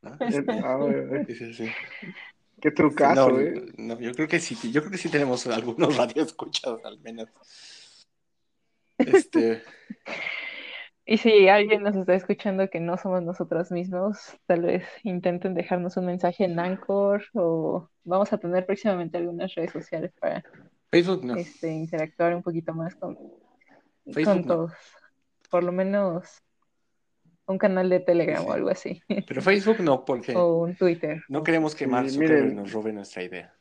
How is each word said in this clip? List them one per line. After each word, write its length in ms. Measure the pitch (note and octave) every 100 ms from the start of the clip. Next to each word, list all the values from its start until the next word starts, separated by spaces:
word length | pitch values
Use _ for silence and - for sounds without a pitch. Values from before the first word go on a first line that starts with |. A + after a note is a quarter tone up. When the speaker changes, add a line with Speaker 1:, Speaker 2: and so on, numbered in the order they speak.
Speaker 1:
¿No? 160 | - -
Speaker 2:
En-, 300 | B3 C#3+ C#3+ A3
ah, 120 | B2+ C3
güey, 300 | C#3+ C#3 C3+
güey. 180 | C#3 -
Speaker 1:
Sí, 100 | A#2
sí, 180 | A#2
sí. 180 | A#2 A2+ - - - F3+ - - _ _ _
Speaker 2:
Qué 100 | D3+
trucazo, 580 | D3+ D#3 - C#3+ C#3+ C3
Speaker 1:
No, 100 | C3
Speaker 2:
¿eh? 260 | C#3 - - -
Speaker 1:
no, 220 | A2+ A#2
yo 120 | A#2+
creo 140 | B2 D#3
que 120 | E3+
sí, 160 | - A#2 A#2
yo 100 | C3
creo 100 | G3+
que 60 | F#3
sí 120 | E3
tenemos 360 | D3+ C#3 B2 C3
algunos 480 | A2 A#2+ A2+ E3 C3+
<laughs> 0 |
radioescuchas, 840 | A#2+ C#3 D3+ - - - C3+ A2+
al 160 | - G#2+
menos. 280 | A2+ A#2 A2 _ _ - - - - - _ _ _ _ _ _ _ _ _ _
Este 680 | - F#4+ - E4+ A3+ A3+ -
Speaker 3:
<laughs> 60 | - _ - - - - - - - - - - _ -
Y 100 | G#3+
si 280 | A#3 G#3 F#3+
alguien 360 | G#3 G#3 G#3+
nos 120 | G3+ G3
está 200 | F#3 F#3
escuchando 540 | F#3 G3+ G#3+ F#3+ F#3+
que 120 | F3
no 160 | E3+ F3+
somos 260 | G3 F#3
nosotros 480 | E3+ F3+ E3 E3 F3+
mismos, 460 | F3 F#3 F3+ F#3+ G3+ - - _
tal 180 | F3
vez 220 | F3 F#3 F3 -
intenten 500 | G#3+ F3+ F3+ F3 F#3+
dejarnos 420 | F#3 F3+ F3+ F3 F#3
un 100 | F3+
mensaje 380 | F3+ F3 F3
en 160 | F#3 E3+
Anchor 640 | F3 F#3+ - G3 G3+ G3+ -
o 560 | A3 E3+ E3 D#3 F3+ E3 _
vamos 300 | - F#3 G#3
a 40 | G#3+
tener 260 | F3 F3+ F#3
próximamente 520 | G3+ A3+ F#3 E3+ F3
algunas 380 | F3 E3+ F#3 -
redes 160 | E3
sociales 400 | - - - F#3+ _
para 240 | - - - - - _ _
Speaker 1:
Facebook 320 | E3 F3 F#3
no. 120 | B2 B2
Speaker 3:
este, 360 | F3 - E3
interactuar 640 | D#3+ E3 E3+ D#3+ _ E3+ F3
un 80 |
poquito 300 | F3+ E3 E3+
más 200 | D#3+ E3 -
con, 220 | F3+ F3 - - _ _ _ - _ _ -
Speaker 1:
Facebook 140 | - D#3+
Speaker 3:
con 160 | F#3+
Speaker 1:
no. 60 | D#3+
Speaker 3:
todos. 260 | E3+ E3+ - - - _ _ _ _ _
Por 140 | F3+
lo 80 | F3
menos 720 | F3+ F#3+ G3+ G3 E3+ F3+ - _ _ _ _ _ _ _ _ _ _ -
un 120 | F#3+
canal 300 | G3+ F#3 F#3
de 120 | F3+
Telegram 380 | F3+ E3+ D#3 D3+
Speaker 1:
Sí, 40 |
sí. 60 | E2+
Speaker 3:
o 40 |
algo 160 | - -
así. 320 | - - - _ G3+ -
Speaker 1:
Pero 160 | C3
Facebook 380 | F#3 G3+ G3+ A3
no, 240 | F3 C3
porque 320 | - C3 - C3
Speaker 3:
O 280 | F3 E3
un 120 | E3+ F3+
Twitter. 480 | F#3 E3+ D#3 D#3 -
Speaker 1:
no 120 | C#3
queremos 320 | D#3 E3 D#3
que 120 | D3+ C#3
Speaker 2:
Sí, 40 |
Speaker 1:
Mark 180 | B2 C3+
Zuckerberg 320 | C3+ D#3 D3+
Speaker 2:
miren. 120 | A#2+ G#2
Speaker 1:
nos 160 | G2+
robe 180 | A2 A2
nuestra 320 | G#2+ G2 -
idea. 300 | F2+ F2+ F2 _